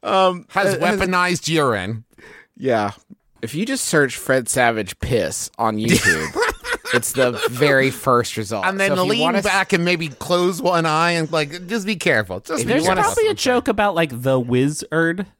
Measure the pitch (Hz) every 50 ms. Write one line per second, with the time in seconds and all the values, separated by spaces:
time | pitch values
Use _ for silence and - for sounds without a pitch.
0 | - - 202 190 190 185 180 180 - _ - 190 196 196 196 165 160 175 180 196
1 | 190 185 185 180 180 180 180 - - 151 160 160 147 131 113 101 90 95 113 110
2 | 113 _ _ _ - - - - - _ _ - - 131 120 110 104 101 101 -
3 | _ _ - _ _ _ _ _ - 117 - 151 202 226 311 - - - - 156
4 | 147 127 - - - - 135 131 120 - - 131 123 117 117 110 107 92 - _
5 | - - 123 113 92 73 - - - - _ - 117 113 110 107 107 113 - -
6 | - - - - 78 76 - 359 466 - - - - 494 494 - - 466 508 -
7 | - - - 135 131 123 120 - - 453 127 123 143 147 139 135 135 135 127 -
8 | - 139 127 120 117 - - - 110 98 110 104 95 185 190 196 196 196 196 185
9 | 185 185 214 - - - - 202 196 208 185 196 190 - 196 175 175 175 180 165
10 | 165 151 131 - - - 180 175 180 180 190 165 262 175 180 170 165 165 156 156
11 | 165 170 175 170 160 151 165 160 151 143 151 175 180 175 214 233 190 196 220 165
12 | - 180 147 110 107 92 92 95 - - - 302 120 - 226 285 320 359 370 370
13 | - 440 - 480 440 427 415 - - 262 247 247 - - - 202 208 202 185 165
14 | 170 151 127 117 123 135 135 131 123 123 123 123 135 143 151 - - - - 160
15 | 165 165 170 185 196 - _ _